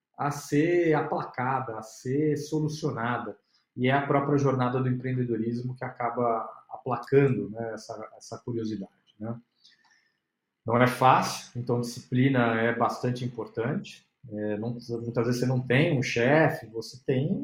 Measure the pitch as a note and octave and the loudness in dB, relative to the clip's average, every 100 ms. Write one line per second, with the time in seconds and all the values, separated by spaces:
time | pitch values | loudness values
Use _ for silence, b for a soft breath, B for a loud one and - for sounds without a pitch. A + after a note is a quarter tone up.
0 | _ - C#3+ - - D3 E3 F3 E3 D3 | _ -4 -4 -4 0 2 4 4 4 2
1 | - E3+ - - B2+ C3 A#2+ A2 - - | 2 -4 -4 -4 -2 -2 -4 -8 -12 -10
2 | B2+ C#3+ D#3 C#3+ - D#3 D3+ - D3 A2+ | -2 0 2 0 -2 -2 -2 -2 -4 -2
3 | A#2 A#2 G#2 - _ _ _ B2 B2+ C#3 | -2 -2 -6 -12 _ _ _ 0 2 4
4 | C#3 C#3 C#3+ C#3+ C3+ B2+ B2 B2+ B2+ B2 | 2 2 2 2 2 2 0 0 0 -2
5 | C3 B2+ A#2 A2 A#2 A#2+ B2+ - B2 - | -2 -2 -2 -2 -2 -4 -6 -8 -10 -6
6 | A#2 B2 A#2+ A2+ - - - - C3 A#2 | -4 0 0 0 -4 -14 -16 -10 -6 -6
7 | - C3+ C#3 G#2+ G2 A2+ A2+ A2 - G#2+ | 2 4 4 2 -4 -6 -8 -8 -12 -12
8 | A2 G#2+ - A2 B2 A#2 G#2+ G2+ F#2+ _ | -14 -18 -14 -10 -6 -6 -4 -6 -10 _
9 | _ - A2 - - b b b b b | _ -10 -10 -10 -14 b b b b b
10 | b b _ _ _ _ A2+ A#2+ B2+ - | b b _ _ _ _ 0 4 4 6
11 | C3 F3 - - - B2 B2+ A#2+ A#2+ - | 6 6 2 -6 -10 -8 -2 -2 -2 -8
12 | - B2+ C3+ B2+ A#2 A2+ A#2 A#2 A2+ - | -2 2 4 4 2 2 0 2 0 0
13 | B2 A#2+ A#2+ A2+ G#2 A2+ B2 G3 - - | -4 -2 -6 -6 -6 -4 -2 -4 -6 -16
14 | _ _ A2 G#2+ G#2 G#2 A#2 A#2+ - A#2 | _ _ -12 -6 -4 -2 -4 -6 -8 -6
15 | A#2 A#2+ A#2 A#2+ B2+ B2+ - B2+ F3 C3+ | -2 0 0 0 0 0 2 2 4 2
16 | - A#2 B2 D#3 D3 - A2 A2+ - - | 0 2 4 6 4 0 -8 -10 -10 -6
17 | - C3 D#3+ C4+ | -2 0 0 0